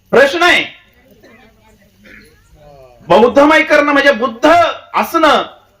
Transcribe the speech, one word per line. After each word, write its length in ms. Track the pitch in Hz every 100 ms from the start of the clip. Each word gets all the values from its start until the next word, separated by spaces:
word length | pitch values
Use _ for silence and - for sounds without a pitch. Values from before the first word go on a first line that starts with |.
| _
प्रश्न 320 | 214 277 339
आहे. 220 | 349 - - - _ _ _ _ _ 214 _ _ 220 _ _ _ - - _ _ _ _ - - - _ -
बौद्धमय 540 | 180 233 277 294 311
करणं 300 | 302 294 285
म्हणजे 200 | 285 277
बुद्ध 400 | 220 254 - 302 339 320 - -
असणं, 480 | 175 214 330 311 233 - - _ _